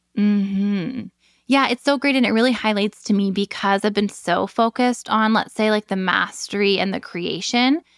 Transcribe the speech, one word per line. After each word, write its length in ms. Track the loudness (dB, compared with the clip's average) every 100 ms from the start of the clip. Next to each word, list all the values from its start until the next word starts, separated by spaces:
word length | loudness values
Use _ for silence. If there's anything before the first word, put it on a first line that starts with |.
| _ 0
Mm-hmm. 920 | 2 2 0 -2 -2 -2 -4 -8 -12 -18 _ _ 0
Yeah, 200 | 0 2
it's 140 | 0
so 140 | 0 0
great. 160 | 2 2
And 100 | 2
it 60 |
really 200 | 2 2
highlights 500 | 2 0 0 -2 -4
to 100 | -2
me 160 | 0 0
because 560 | -2 -4 -2 0 0 0
I've 80 |
been 160 | 0 -2
so 380 | -4 -2 0 0
focused 600 | 0 0 2 0 -2 -2
on, 240 | 0 2
let's 200 | 2 -2
say, 160 | -2 0
like, 180 | 0 -2
the 80 | -2
mastery 840 | 0 0 -2 -6 -8 0 2 2
and 120 | 0
the 80 | -4
creation, 800 | -8 -8 -6 -6 -2 0 2 2 -2